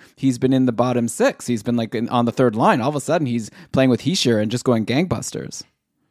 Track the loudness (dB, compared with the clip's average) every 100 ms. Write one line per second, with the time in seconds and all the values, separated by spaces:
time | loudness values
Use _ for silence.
0 | -8 -4 -2 0 2 2 2 2 0 0
1 | -2 0 0 -2 -4 -4 -2 -4 -2 -4
2 | -2 0 2 2 2 4 2 2 0 -4
3 | -2 -2 0 -4 -6 -16 -4 2 4 2
4 | 0 0 2 2 0 -2 0 0 0 -2
5 | -2 -4 -6 -10 -12 -14 -20 _ _ _
6 | _